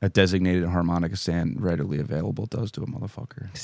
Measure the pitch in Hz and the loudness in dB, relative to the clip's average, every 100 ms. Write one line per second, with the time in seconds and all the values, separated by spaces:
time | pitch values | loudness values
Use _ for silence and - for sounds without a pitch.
0 | 98 98 92 92 90 90 85 90 85 87 | 0 6 6 6 4 2 2 2 2 2
1 | 85 98 - 85 82 - 87 82 82 73 | 0 -2 -2 0 0 0 0 0 0 -2
2 | 78 78 92 - 107 - 104 - - - | -2 -2 -2 -4 -4 -4 -6 -6 -8 -6
3 | 101 - 117 - 98 - | -8 -10 -14 -12 -14 -12